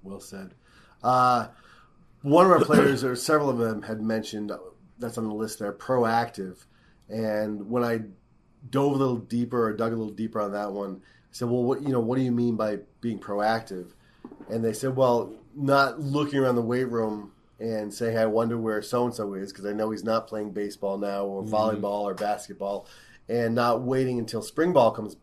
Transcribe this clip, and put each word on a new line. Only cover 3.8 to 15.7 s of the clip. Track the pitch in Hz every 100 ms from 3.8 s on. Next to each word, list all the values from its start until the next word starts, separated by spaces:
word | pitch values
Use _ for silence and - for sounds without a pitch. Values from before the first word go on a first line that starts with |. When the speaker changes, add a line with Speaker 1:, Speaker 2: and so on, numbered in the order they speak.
Speaker 1:
had | 104 110
mentioned, | 110 110 107 107 104 95 92 - - -
that's | 117 113
on | 110
the | 107
list | 110 -
there, | 101
proactive. | 101 - 131 117 117 117 - 95 90 - _ _ _ _
And | 110 110 107 107 104 101
when | 123
I | 120 117 107 - _ _ _ _ 131
dove | 135 139
a | 143
little | 135 117
deeper | 98 117 120 123 113
or |
dug | 107 113
a | 113
little | 107
deeper | 98 110 110
on | 104
that | 101 104
one, | 98 98 92
I | - _ _
said, | - 123
"Well, | 123
what, | 123 135
you | 143
know, | 127
what | 113 131
do |
you | 131
mean | 120 120 110
by | 110 101 - _
being | 117 104
proactive?" | - 104 104 113 113 95 87 - _ _ - - -
And | 113 113
they |
said, | 107 135 131
"Well, | 131 120 95 110 - 139
not | 139